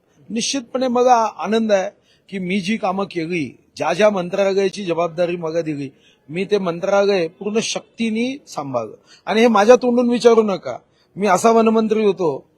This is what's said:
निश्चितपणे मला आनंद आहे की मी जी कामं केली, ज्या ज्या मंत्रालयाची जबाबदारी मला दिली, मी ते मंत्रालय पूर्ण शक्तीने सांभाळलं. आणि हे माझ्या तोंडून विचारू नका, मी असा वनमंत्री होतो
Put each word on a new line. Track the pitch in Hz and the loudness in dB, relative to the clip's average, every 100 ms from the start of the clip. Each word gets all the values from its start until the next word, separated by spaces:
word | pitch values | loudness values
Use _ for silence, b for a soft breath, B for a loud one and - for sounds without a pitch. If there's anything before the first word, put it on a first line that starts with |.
| _ _ 143 | _ _ -10
निश्चितपणे | 220 - 277 233 254 254 | -6 -4 -6 -6 -4 0
मला | 247 247 240 214 - | 2 4 2 0 -4
आनंद | 170 226 220 | -4 -2 0
आहे | 196 196 - _ _ _ | 0 -2 -10 _ _ _
की | 196 | -8
मी | 175 202 | -4 -4
जी | 180 220 | -4 -4
कामं | 196 190 | -4 -4
केली, | 196 170 160 180 127 - _ - | -6 -6 -6 -6 -6 -10 _ -6
ज्या | 151 | -4
ज्या | 170 214 | 2 2
मंत्रालयाची | 196 175 190 196 190 196 185 | 2 -2 -2 0 0 -2 -2
जबाबदारी | 190 165 170 160 175 175 | -4 -2 -4 -2 -2 -2
मला | 160 165 | -4 -4
दिली, | 156 143 135 b b b - | -4 -6 -10 b b b -10
मी | 165 | -8
ते | 196 202 | -2 -2
मंत्रालय | 185 170 190 202 202 196 165 | -2 -4 0 2 4 2 -2
पूर्ण | - 208 220 | -6 -4 -2
शक्तीने | - 180 - - 226 220 247 277 - | -2 -6 -10 -6 -4 -2 -4 -6 -10
सांभाळलं. | - 139 123 110 - b b - | -10 -6 -6 -6 -12 b b -2
आणि | 208 | 2
हे | 240 | 4
माझ्या | 208 208 240 | 6 6 6
तोंडून | 247 240 240 | 4 0 0
विचारू | 240 240 226 | 2 4 4
नका, | 214 180 135 110 _ _ _ - | 2 -2 -8 -12 _ _ _ -4
मी | 202 | 0
असा | 180 226 | 4 4
वनमंत्री | 226 220 220 220 214 | 4 4 2 0 0
होतो | 208 185 165 135 - | 0 0 -2 -4 -10